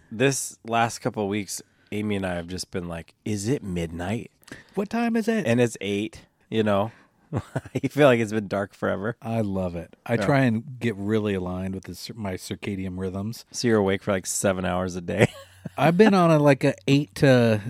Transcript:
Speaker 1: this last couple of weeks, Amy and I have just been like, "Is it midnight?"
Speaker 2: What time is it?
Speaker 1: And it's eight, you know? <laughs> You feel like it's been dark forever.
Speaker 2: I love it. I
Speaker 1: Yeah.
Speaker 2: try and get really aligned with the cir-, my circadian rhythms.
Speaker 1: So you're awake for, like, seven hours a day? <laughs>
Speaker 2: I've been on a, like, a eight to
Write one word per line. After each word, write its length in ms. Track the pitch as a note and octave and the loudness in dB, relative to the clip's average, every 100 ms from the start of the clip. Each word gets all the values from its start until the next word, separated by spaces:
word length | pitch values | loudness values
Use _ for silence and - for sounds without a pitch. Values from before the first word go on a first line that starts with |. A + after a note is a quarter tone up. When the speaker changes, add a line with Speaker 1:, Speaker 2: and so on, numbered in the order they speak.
| - | -10
Speaker 1:
this 460 | G#2+ C3+ C3+ - - - | 0 0 0 -8 -12 -4
last 340 | A2+ A#2 - | 0 0 -2
couple 220 | B2+ A2 | -6 -2
of 60 | G2+ | -2
weeks, 320 | G#2 F#2+ - - _ - | -2 -4 -10 -14 _ -10
Amy 240 | G#2 G#2+ G2+ | -6 -2 -2
and 100 | F#2 | -2
I 100 | F2 | -4
have 120 | E2+ | -6
just 240 | F#2 - | -10 -8
been 160 | F#2+ F2 | -8 -8
like, 260 | E2+ - _ | -10 -12 _
"Is 240 | - G#2+ G#2 | -6 -4 -2
it 140 | C#3+ | -4
midnight?" 680 | G2 F2 E2 E2 F2 A2+ - _ - - - - | -4 -6 -4 -6 -6 -6 -8 _ -20 -20 -12 -8
Speaker 2:
What 140 | G#3 | -4
time 260 | A3+ A#3 A3+ | -2 -2 -2
is 120 | A3 | 0
it? 180 | A3 D3 | 0 2
Speaker 1:
And 120 | A#2+ | 2
it's 140 | A#2+ - | 2 -2
eight, 400 | G2 G2+ G#2+ - - _ - | -4 -4 -4 -10 -20 _ -6
you 120 | A2 | 0
know? 280 | G#2+ G2 G#2+ - _ _ - | 2 2 0 -6 _ _ -8
<laughs> 100 | C3+ - B2+ - - | -8 -6 -10 -6 -4
You 80 | C3+ | -2
feel 180 | C3+ D3 | 4 6
like 120 | A#2 | 6
it's 120 | A2 | 2
been 160 | A2 G2 | -2 -2
dark 260 | G2 G2+ - | -4 -4 -4
forever. 420 | G2+ F#2+ G#2 - | -4 -2 -4 -8
Speaker 2:
I 200 | A2+ A2+ | -6 -4
love 340 | G#2 F#2+ F#2 E2+ | -2 -2 -4 -6
it. 200 | E2 - - | -12 -12 -4
I 80 | |
Speaker 1:
Yeah. 120 | A#2 G#2 | -2 2
Speaker 2:
try 140 | C3+ | 2
and 380 | C3 A2 A#2 B2+ | 2 0 -4 -6
get 160 | A#2 G2 | -4 -2
really 380 | G2 A2 G#2 | 0 0 0
aligned 400 | F#2+ F2+ F2+ F#2+ F#2+ | -2 -2 -6 -6 -8
with 100 | F#2 | -10
the 100 | F2 | -14
cir-, 180 | - A2+ | -14 -10
my 200 | G2+ F#2 | -8 -8
circadian 640 | - G2 - G2 F#2+ F2+ | -10 -8 -6 -6 -6 -6
rhythms. 460 | F#2+ F#2+ G#2 A#2 - | -6 -4 -6 -8 -12
Speaker 1:
So 160 | - A#2+ | -4 2
you're 120 | A2 | 4
awake 240 | G2 G2 | 4 0
for, 80 | - | 0
like, 140 | G2 - | -2 -2
seven 360 | - G#2 F#2 | -2 0 0
hours 320 | F#2 F2+ F#2 F2 | 0 -2 -2 -6
a 60 | |
day? 260 | F2 F#2+ A2 - - | -4 2 2 0 -20
<laughs> 240 | - - - | -18 -12 0
Speaker 2:
I've 200 | C#3+ F3 | 2 6
been 160 | A3 | 6
on 160 | G3 E3 | 6 6
a, 60 | D#3 | 6
like, 240 | D3 C3+ | 6 4
a 120 | C#3+ - - | 2 0 2
eight 280 | C#3 D3 - | 2 2 2
to 460 | C#3+ B2+ A#2 G#2+ G#2 | 6 6 6 2 -2